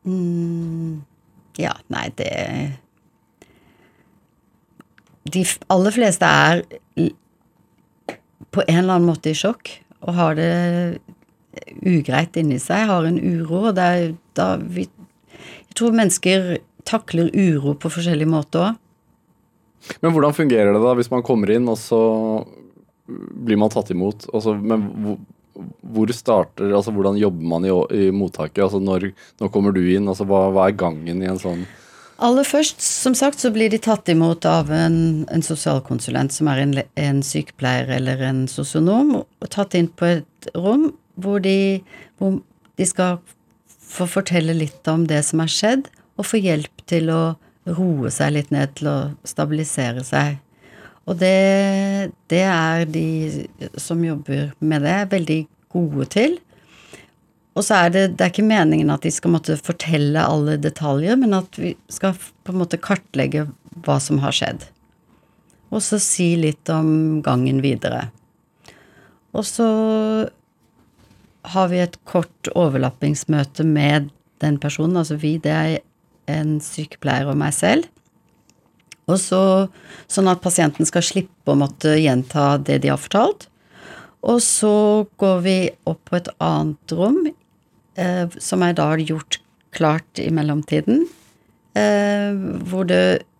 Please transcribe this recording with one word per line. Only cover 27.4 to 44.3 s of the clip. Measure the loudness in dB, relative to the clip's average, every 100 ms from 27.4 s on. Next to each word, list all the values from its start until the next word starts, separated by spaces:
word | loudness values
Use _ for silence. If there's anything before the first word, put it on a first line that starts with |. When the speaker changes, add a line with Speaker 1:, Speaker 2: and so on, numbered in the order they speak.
| -4
Speaker 2:
man | -2
i | 2
å, | 2 0
i | 2 2
mottaket? | 2 -2 -4 -6 0 0
Altså, | 0
når, | 0 -2 -2 -10 -20 _
når | -2
kommer | 2 2
du | 2
inn? | 2 2 0
Altså, | -2 2
hva, | 2 4
hva | 4 2
er | 2
gangen | -4 -4 -6 -4
i | -4
en | -4
sånn? | -6 -8 -10 -16 -20 -20 -20 -2
Speaker 1:
Aller | 2 2
først, | 2 0 0 -2
som | -6 -2 0 2
sagt, | 0 0
så | -2
blir | 2 0
de | 0
tatt | 0 0 2
imot | 2 4 2
av | 2 2 2 0
en, | 2 2 2 0 -2
en | -4
sosialkonsulent, | -2 -4 -2 -2 -2 -6 -4 -2 -2 0
som | 0
er | 0
en | 0 -2
le-, | -4 -4
en | -2 0
sykepleier | -2 -6 -6 -6 -2 -2 -2 -4
eller | -2 -2 -2
en | -2 -4
sosionom, | -6 -4 0 2 4 2 0
og | -4 _ -10
tatt | -6 -2 0
inn | -2
på | 0 0 0
et | -4 _ -12
rom | -4 0 2 2 -2 _ -10
hvor | -4 -2
de, | 2 2 2 -2 -6 -20 -20 _
hvor | -2 -2 -6 _ _ -4
de | -4
skal | 0 0 -2 _ _ _ _ _ _ -18
få | -6 -4
fortelle | -2 0